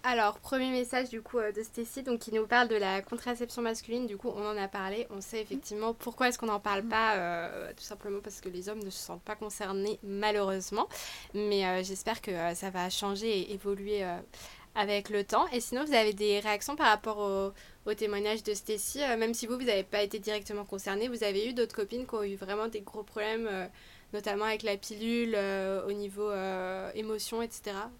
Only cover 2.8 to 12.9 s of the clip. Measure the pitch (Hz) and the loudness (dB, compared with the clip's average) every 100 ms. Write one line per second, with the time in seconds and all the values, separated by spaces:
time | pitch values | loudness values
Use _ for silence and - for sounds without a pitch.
2.8 | 190 190 - 240 247 240 233 - 233 220 | 4 0 -2 -4 -4 -4 -4 -2 -2 -2
3.8 | - 233 240 202 240 202 208 214 196 202 | -2 -2 -2 -4 -4 -2 -2 -2 -2 -2
4.8 | 190 208 - 202 196 226 214 269 - 208 | -2 -2 -4 -8 -6 -6 -4 -6 -4 -2
5.8 | 220 233 247 226 254 240 226 202 208 196 | -2 -2 -4 2 2 4 0 0 0 0
6.8 | 226 220 220 208 175 170 165 - 165 - | 2 4 4 4 2 -2 -2 -6 -8 -10
7.8 | - 202 208 202 208 196 190 180 190 214 | -12 -10 -6 -6 -8 -10 -8 -6 -6 -6
8.8 | 196 - - 175 - 214 214 - 196 196 | -6 -8 -8 -8 -8 -6 -6 -4 -2 0
9.8 | 202 202 202 196 214 208 196 190 180 208 | 0 -2 -4 0 2 4 2 0 0 0
10.8 | 226 - - - - 202 208 202 185 185 | 0 -2 -10 -12 -6 -2 2 4 4 2
11.8 | 185 190 - 226 - 175 170 175 196 185 | 0 -4 -2 -2 -2 0 0 -2 -4 -2
12.8 | 180 | -2